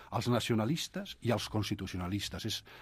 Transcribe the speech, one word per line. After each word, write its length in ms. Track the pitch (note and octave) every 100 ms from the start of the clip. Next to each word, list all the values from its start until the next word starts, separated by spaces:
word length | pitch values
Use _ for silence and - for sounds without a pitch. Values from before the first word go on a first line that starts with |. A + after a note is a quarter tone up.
| -
Els 160 | G#2 A#2
nacionalistes 880 | A#2+ - A2 A2 D#3+ - F#3 G3 -
i 100 | A#2
els 160 | A2 -
constitucionalistes. 960 | A2 G#2 G2+ F#2+ F#2 F2+ G2+ - F2 G#2+
És, 180 | - - -